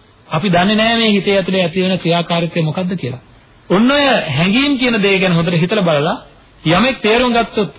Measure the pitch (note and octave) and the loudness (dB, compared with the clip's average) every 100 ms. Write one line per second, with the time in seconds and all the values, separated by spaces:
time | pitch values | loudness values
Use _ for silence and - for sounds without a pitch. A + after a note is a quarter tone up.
0 | - - - D#3+ G3+ F3 F#3+ G#3+ A3 A#3 | -20 -20 -8 -4 0 2 2 2 0 0
1 | A3 G3+ G3+ G3 F#3 F#3+ F3 F#3 F#3 F3+ | 2 0 2 0 0 -2 -2 -2 -2 -2
2 | E3+ E3+ E3+ E3+ E3+ F3 D#3 D3 F#3 F#3+ | 0 -2 -2 -2 -2 -2 -2 -2 -4 -6
3 | A#2+ B2 - - - - - F3+ B3 C#4+ | -8 -10 -16 -20 -20 -16 -2 2 2 2
4 | C#4 G#3 - C3 F3+ A#3 C#4+ C4 B3 A3+ | 2 0 0 -2 0 2 0 0 0 0
5 | G3 F#3+ F#3 E3+ E3+ E3+ F3+ G#3+ E3+ D3 | 0 2 2 0 0 0 0 0 0 0
6 | D#3 B3 - - - - D#3 F3 B3+ - | -2 -4 -10 -20 -20 -6 0 2 0 0
7 | G#3 A#3 B3 A#3 A3 A3+ E3 | 0 2 2 0 -2 -2 -4